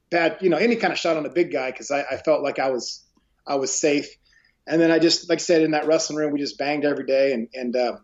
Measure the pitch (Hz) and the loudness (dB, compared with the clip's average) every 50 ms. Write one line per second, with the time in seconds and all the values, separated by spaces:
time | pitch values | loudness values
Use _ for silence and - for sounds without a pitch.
0 | _ - 170 170 170 160 - - 190 185 165 151 196 240 233 226 - 180 156 - | _ -4 0 0 2 0 0 0 0 2 2 4 2 2 2 2 0 0 -2 0
1 | - 175 160 160 147 156 - 175 175 156 143 139 131 131 131 - 117 - 143 139 | 0 0 0 0 -2 -2 0 -2 0 0 -2 -4 -4 -4 -6 -8 -6 -4 -4 -4
2 | 139 131 135 120 - 165 156 - - 139 135 - 135 135 131 120 113 - - - | -2 -4 -6 -4 0 2 2 2 0 -2 -4 -2 -2 -2 -2 -2 -4 -8 -10 -14
3 | _ _ _ _ _ _ _ _ _ - 143 139 135 127 - - - 156 143 143 | _ _ _ _ _ _ _ _ _ -4 -4 -4 -2 -2 -2 0 0 2 2 0
4 | - - - _ _ _ _ _ _ _ _ _ _ - 147 165 165 165 165 160 | -2 -6 -10 _ _ _ _ _ _ _ _ _ _ -2 0 2 4 4 4 4
5 | 160 170 160 - - - 170 160 - - 175 160 160 156 156 151 147 147 160 156 | 4 4 2 2 -2 -2 -2 -2 2 2 4 4 4 4 2 0 2 2 2 2
6 | 156 - 147 151 151 147 143 143 143 135 - - 135 139 147 147 139 147 143 127 | 2 -2 -4 -4 -2 -2 -2 -2 -4 -6 -6 -4 -4 -4 -2 0 0 -2 -2 -2
7 | 147 127 135 135 139 139 135 117 113 120 - 131 127 123 117 127 123 120 - - | -2 0 2 2 2 2 0 -2 -4 -8 -8 -8 -6 -4 -2 0 0 -2 -2 -6